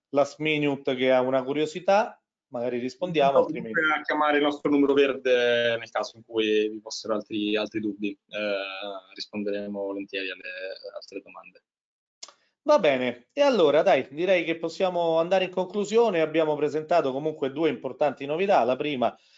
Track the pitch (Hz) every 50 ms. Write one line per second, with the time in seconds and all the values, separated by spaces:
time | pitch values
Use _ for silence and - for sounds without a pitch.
0 | _ _ - 143 139 139 - - 151 156 156 147 147 143 139 135 - 147 131 123
1 | 131 131 131 127 127 131 131 131 127 131 143 147 156 151 - 180 165 - 196 208
2 | 233 240 - - _ _ _ _ _ _ 131 120 120 123 123 123 123 127 - -
3 | 180 180 165 151 139 139 135 131 123 - 156 120 117 113 - 170 156 156 151 147
4 | - - 151 151 151 151 147 147 147 147 147 - - 151 147 143 143 139 139 143
5 | 139 135 127 - - 127 123 123 120 120 120 117 117 117 117 117 113 - - 113
6 | 107 - - 110 110 - 117 113 110 107 107 107 107 107 107 107 104 110 - -
7 | - 110 107 104 101 - 110 104 104 104 107 107 107 107 - 107 107 104 98 104
8 | 104 101 101 - _ _ 107 104 107 104 101 98 98 98 95 95 104 101 98 95
9 | 92 95 101 - - - - 107 101 101 101 101 101 104 101 101 101 98 98 98
10 | 98 98 - 98 95 95 92 92 92 92 90 92 92 95 - - - 98 - -
11 | - - 95 98 98 92 90 90 92 90 92 _ _ _ _ _ _ _ _ _
12 | _ _ _ _ - - - _ _ _ _ _ - 294 302 294 185 151 135 127
13 | 127 123 120 - - _ _ 277 285 285 254 208 165 143 139 151 175 190 170 135
14 | 117 - 135 151 175 190 190 175 160 156 165 165 165 165 165 - 190 180 180 175
15 | 170 165 160 165 165 175 190 190 185 175 180 190 180 180 190 208 202 160 208 226
16 | 233 220 185 165 160 156 156 165 160 156 151 143 151 143 127 156 156 - 175 170
17 | 147 135 127 139 151 156 151 - 143 131 131 147 165 156 156 - - 131 123 -
18 | 151 143 127 - 139 139 151 165 196 196 190 147 117 123 127 127 151 151 143 123
19 | 120 107 - - _ _ _